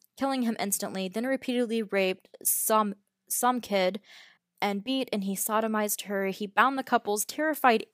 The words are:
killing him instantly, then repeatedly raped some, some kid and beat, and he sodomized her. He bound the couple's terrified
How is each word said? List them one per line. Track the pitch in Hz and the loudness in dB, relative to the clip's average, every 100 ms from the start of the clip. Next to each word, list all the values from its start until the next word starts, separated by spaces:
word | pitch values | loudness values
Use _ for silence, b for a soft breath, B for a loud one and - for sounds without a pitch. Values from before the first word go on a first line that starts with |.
| _ - | _ -6
killing | 269 262 | -2 0
him | 233 - | 0 -2
instantly, | 202 - 202 190 185 | -2 -2 -4 -4 -4
then | 214 254 | -4 -2
repeatedly | 262 262 247 226 226 | -2 0 0 0 -2
raped | 202 196 185 185 - - | 0 0 0 -2 -10 -6
some, | - - - 220 208 - _ _ - | -2 0 2 2 2 -4 _ _ -8
some | - 247 254 | 0 2 0
kid | - 196 185 196 B B B B _ _ | 0 2 2 0 B B B B _ _
and | 202 202 | -2 -2
beat, | 247 269 - | -2 -2 -2
and | 208 | -2
he | 196 190 | -2 -4
sodomized | - 220 220 214 214 - | 0 0 0 0 0 -4
her. | 196 196 190 | -4 -2 -2
He | 185 202 | -4 0
bound | 202 254 269 | 4 4 2
the | |
couple's | - 233 202 208 - | 0 0 2 -2 -4
terrified | - 311 285 254 220 - | -2 -2 4 4 4 0